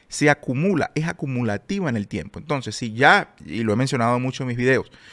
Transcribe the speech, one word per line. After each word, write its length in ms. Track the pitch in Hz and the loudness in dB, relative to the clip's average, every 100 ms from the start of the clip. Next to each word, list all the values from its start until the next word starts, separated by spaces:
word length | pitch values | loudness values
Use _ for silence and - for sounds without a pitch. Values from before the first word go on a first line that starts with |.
| _ | _
se 240 | - 147 | 0 2
acumula, 600 | 143 - 127 185 165 - 151 | 2 0 -2 0 0 0 -2
es 120 | 165 | -4
acumulativa 800 | 170 143 123 117 101 - 196 165 | -6 -6 -2 -2 -2 -4 -4 -2
en 100 | 113 | -4
el 100 | 98 | -4
tiempo. 320 | 104 80 - | -8 -10 -14
Entonces, 360 | 151 143 110 - | -6 -6 -6 -8
si 180 | 120 | -8
ya, 420 | 110 143 196 - _ - | 4 6 6 2 _ -10
y 160 | 98 | -4
lo 120 | 113 | 0
he 20 | 104 | 2
mencionado 420 | 131 131 117 123 | 0 0 0 0
mucho 240 | 131 - | -2 -6
en 60 | 131 | -6
mis 100 | 120 | 0
videos, 340 | 123 127 - - - | 2 2 0 -12 -20